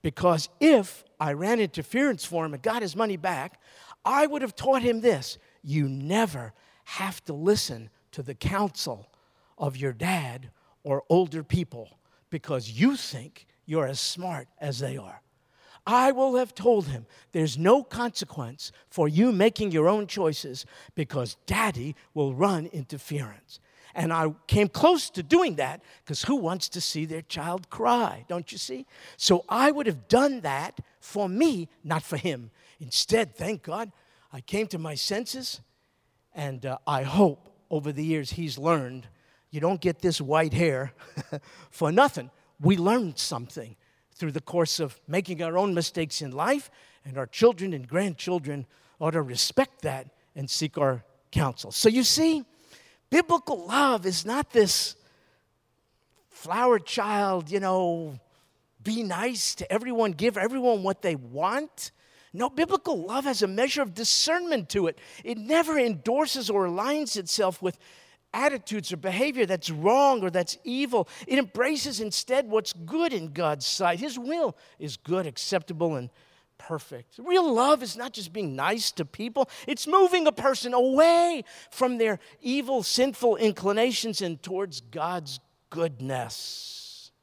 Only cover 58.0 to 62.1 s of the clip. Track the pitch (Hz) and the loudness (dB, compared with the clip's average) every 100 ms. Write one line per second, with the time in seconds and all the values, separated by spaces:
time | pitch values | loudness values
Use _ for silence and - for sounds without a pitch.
58 | 160 131 _ _ _ _ _ _ 156 220 | -6 -10 _ _ _ _ _ _ -6 -4
59 | 214 175 233 226 - - 175 196 247 233 | -2 -2 -2 -2 -4 -4 -2 -2 -2 0
60 | 214 156 220 202 208 262 247 220 190 190 | 0 2 0 2 -2 2 2 2 0 -2
61 | 185 151 120 135 180 247 302 - - _ | -2 -2 -6 -2 0 0 -4 -10 -16 _
62 | _ | _